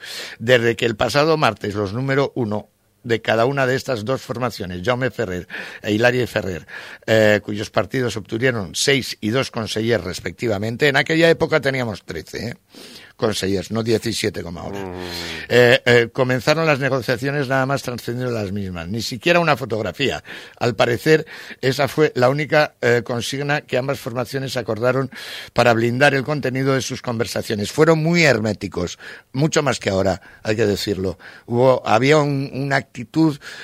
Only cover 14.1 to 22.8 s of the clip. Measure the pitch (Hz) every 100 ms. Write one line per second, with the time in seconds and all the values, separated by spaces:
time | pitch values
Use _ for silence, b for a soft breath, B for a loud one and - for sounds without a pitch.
14.1 | 98 107 90 87 85 80 98 95 90 90
15.1 | 87 85 82 B 120 123 131 - 120 117
16.1 | - 127 127 135 151 160 139 139 135 117
17.1 | 120 135 143 131 135 131 139 - 120 -
18.1 | 120 127 117 101 101 95 87 85 113 104
19.1 | 123 170 175 165 143 123 107 110 - 131
20.1 | 76 B B B B 117 117 120 117 156
21.1 | 156 - B B B 127 135 139 - 151
22.1 | - 123 143 151 156 151 -